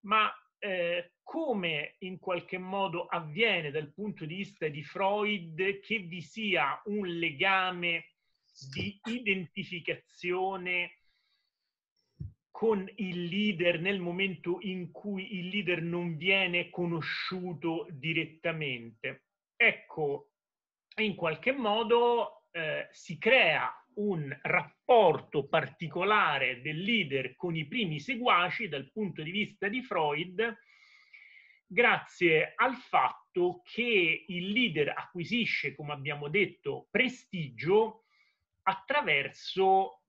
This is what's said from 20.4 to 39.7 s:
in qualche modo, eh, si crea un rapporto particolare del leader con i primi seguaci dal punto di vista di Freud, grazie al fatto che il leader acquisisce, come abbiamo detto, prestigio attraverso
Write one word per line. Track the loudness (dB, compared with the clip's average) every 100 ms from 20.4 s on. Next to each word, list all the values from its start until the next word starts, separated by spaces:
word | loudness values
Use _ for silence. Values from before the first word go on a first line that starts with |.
| _ _ _ _ _ -2
in | -2 0
qualche | -2 0 0
modo, | 0 2 2 4 6 6 4 0 -6 _
eh, | -6 -4 -4 -6
si | -14 -12 -2
crea | 4 6 6 4 0 -6 _
un | -4 -2 -2 -4 -6
rapporto | 0 0 -2 _ 6 8 8 6 0 -4 2
particolare | 0 0 -8 -8 -2 2 4 4 2 0 -2
del | -6 -4
leader | 0 2 2 -2 -4
con | -6 -4 -4
i | -4
primi | -2 -2 -2
seguaci | -4 -2 2 4 2 -2 -4
dal | -6 -8
punto | -6 -6 -4
di | -4
vista | -2 -4 -2 -4
di | -4
Freud, | -4 0 2 0 -4 -2 -2 -2 _ _ _ _ _ -20 -20 -20 _ _ _
grazie | 2 4 4 -2 2 4 4 2
al | 2 0
fatto | 0 0 2 2 -2 _ 0 0 0
che | -10 -4 2 4 4 0 -4
il | -6 -2
leader | 0 2 2 0
acquisisce, | -2 -8 -8 -2 -2 0 -2 -4
come | -6 -10
abbiamo | -8 -6 -6 -2
detto, | 0 0 -2 -8 -8 -4
prestigio | 0 0 -2 -12 -8 -8 -6 2 4 4 -2 _ _ _ _ _ _
attraverso | -4 -4 -2 -2 2 0 0 -8 -8 2 4